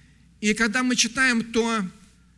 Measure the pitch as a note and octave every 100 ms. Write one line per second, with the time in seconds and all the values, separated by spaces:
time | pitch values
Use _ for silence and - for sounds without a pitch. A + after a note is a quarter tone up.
0 | - - - _ G#3 G#3+ A3+ B3+ B3+ B3
1 | A#3 C4 C4 A#3 A#3 A3+ A3+ A3+ F#3 -
2 | - _ _